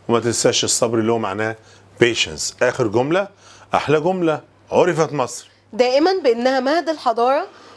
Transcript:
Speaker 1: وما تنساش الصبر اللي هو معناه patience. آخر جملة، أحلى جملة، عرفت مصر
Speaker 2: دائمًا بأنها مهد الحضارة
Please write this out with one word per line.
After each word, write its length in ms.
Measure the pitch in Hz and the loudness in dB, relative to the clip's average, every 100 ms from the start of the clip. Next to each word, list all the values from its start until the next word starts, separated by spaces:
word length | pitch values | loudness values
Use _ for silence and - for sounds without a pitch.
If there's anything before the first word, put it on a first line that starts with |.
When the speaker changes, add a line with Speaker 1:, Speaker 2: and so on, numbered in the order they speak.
| - | 0
Speaker 1:
وما 120 | 117 | 0
تنساش 440 | 113 110 131 107 | 2 0 0 0
الصبر 340 | 107 - 117 117 | -2 -2 0 0
اللي 140 | 110 | 0
هو 60 | 117 | -2
معناه 380 | 104 98 110 113 - - - - | -2 -4 -6 -6 -16 -20 -20 2
patience. 580 | 120 113 90 76 - - | 2 4 -4 -6 -10 0
آخر 240 | 123 - 113 | 0 0 0
جملة، 420 | 104 135 180 196 - - - - | 0 2 0 -2 -10 -20 -20 -4
أحلى 260 | 92 - 151 | -4 0 0
جملة، 400 | 160 185 165 147 - _ _ | 0 -2 -2 -2 -8 _ _
عرفت 400 | 107 175 160 160 | 2 2 2 -2
مصر 380 | 143 120 - - _ _ | -2 -6 -8 -16 _ _
Speaker 2:
دائمًا 380 | 214 247 269 349 381 | -2 0 2 2 2
بأنها 360 | 269 233 247 269 | 0 0 0 0
مهد 280 | 254 330 320 | 0 0 -2
الحضارة 580 | 302 254 226 247 285 392 - - | -4 -2 0 0 0 -4 -14 -20